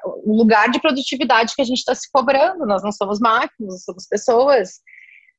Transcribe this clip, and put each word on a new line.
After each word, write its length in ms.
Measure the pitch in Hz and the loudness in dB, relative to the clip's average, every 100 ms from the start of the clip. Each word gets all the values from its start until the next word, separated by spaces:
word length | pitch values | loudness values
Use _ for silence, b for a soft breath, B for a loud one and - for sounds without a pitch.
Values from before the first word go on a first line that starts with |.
| - - | -8 -6
o 140 | 214 214 | 0 2
lugar 340 | 226 214 233 | 4 4 4
de 80 | 254 | 2
produtividade 760 | 320 269 262 262 240 226 226 - | 0 -2 -4 -4 0 2 0 -2
que 60 | |
a 20 | |
gente 180 | 247 247 | -4 -2
tá 120 | - | -4
se 160 | 240 - | -6 -2
cobrando. 540 | 269 254 269 330 381 240 | 0 2 2 2 0 -2
Nós 160 | 190 | -2
não 100 | 202 | -2
somos 260 | 202 196 208 | -4 -4 0
máquinas, 540 | 233 226 302 - 208 | 0 0 -2 -8 -14
nós 120 | 185 | -12
somos 220 | - 180 - | -14 -16 -6
pessoas. 760 | 202 - 233 269 269 185 - B B B B B | -4 0 2 4 2 0 -8 B B B B B